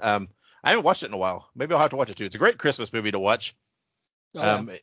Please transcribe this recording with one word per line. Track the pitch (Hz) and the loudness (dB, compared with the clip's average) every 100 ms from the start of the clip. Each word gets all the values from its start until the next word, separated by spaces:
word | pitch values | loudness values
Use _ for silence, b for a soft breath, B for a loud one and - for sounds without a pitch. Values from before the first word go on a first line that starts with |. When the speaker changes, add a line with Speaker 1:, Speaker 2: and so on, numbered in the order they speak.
Speaker 1:
Um, | 110 104 95 _ b b | 0 0 -4 _ b b
I | 139 | 2
haven't | 220 | 4
watched | 160 185 | 2 0
it | - | -4
in | |
a | 101 | -4
while. | 92 90 - 117 | -4 -4 -12 -8
Maybe | 151 | 0
I'll | 175 | 2
have | 156 | 2
to | 135 | 2
watch | 117 | -4
it | 98 | -4
too. | |
It's | 101 107 | -8 2
a | |
great | 202 240 | 2 2
Christmas | 151 131 110 | -2 -2 -4
movie | 117 107 | -4 -2
to | 98 | 0
watch. | 98 120 - - _ _ _ _ _ _ _ - | 2 2 -2 -14 _ _ _ _ _ _ _ -2
Speaker 2:
Oh, | |
yeah. | 107 | 0
Speaker 1:
Um, | 104 110 90 | 0 -2 -14